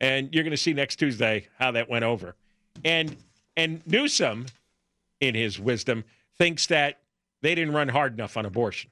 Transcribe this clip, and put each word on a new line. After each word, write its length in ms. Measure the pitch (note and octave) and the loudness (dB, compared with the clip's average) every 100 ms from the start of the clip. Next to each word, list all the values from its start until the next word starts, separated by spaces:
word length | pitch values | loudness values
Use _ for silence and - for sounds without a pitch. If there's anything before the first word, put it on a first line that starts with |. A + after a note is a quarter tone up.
And 340 | C3 C3+ C3+ | 0 0 0
you're 100 | D#3+ | 0
gonna 120 | D#3+ D3 | 0 0
see 160 | E3+ | 0
next 240 | C#3+ C#3 - | 0 -2 0
Tuesday 520 | D3 A2+ A2+ G#2+ - - | 0 2 0 0 -4 -2
how 120 | B2+ | 0
that 160 | C#3 C3+ | 0 0
went 140 | A#2 | 0
over. 320 | A#2 A2+ F2+ - _ _ _ - | 0 0 -6 -16 _ _ _ -4
And, 320 | D#3+ E3 D#3 - - _ _ - | 0 0 0 -6 -18 _ _ -2
and 300 | E3 D#3+ E3 | -2 -2 0
Newsom, 600 | G#3+ D4 - C#3+ A2 B2 - _ _ _ _ _ - | 2 2 2 0 -2 -10 -16 _ _ _ _ _ -2
in 140 | C3+ | 0
his 240 | A2+ A2+ F#2+ | 2 -2 -2
wisdom, 460 | A2 A#2 - A2+ A2 _ _ - | -2 0 0 -2 -4 _ _ 0
thinks 280 | F3 D#3+ - | 2 2 2
that 320 | D#3 C#3+ - _ _ _ _ | 2 2 -2 _ _ _ _
they 120 | D3+ | 0
didn't 200 | E3+ D#3 | 0 0
run 140 | D3+ C#3+ | 0 0
hard 260 | C3+ C#3 | 0 0
enough 220 | A2 G#2+ A2 | -4 -8 -6
on 80 | G#2 | -4
abortion. 440 | A2+ A2 - - | -2 -2 -4 -12